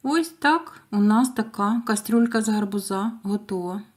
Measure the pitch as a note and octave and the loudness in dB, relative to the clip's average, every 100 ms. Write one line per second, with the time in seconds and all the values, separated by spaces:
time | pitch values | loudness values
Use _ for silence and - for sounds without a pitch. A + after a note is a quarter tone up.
0 | C4 D#4+ E4 - - E4 E4 - _ G#3 | 2 0 0 0 2 2 -2 -20 _ 2
1 | G#3 A3 B3+ A#3+ A3 - G3+ A#3 A#3 G#3+ | 4 4 2 0 -6 -2 -2 -2 -2 -4
2 | - A#3 A#3 A3+ A3 G#3+ G#3 G3+ G3 G3 | 0 2 2 2 0 -2 -2 -4 -4 -4
3 | A3 A3+ G3 G3+ G#3 F#3+ F3 F#3+ G#3+ | -4 -6 -4 -6 -4 -6 -4 -8 -12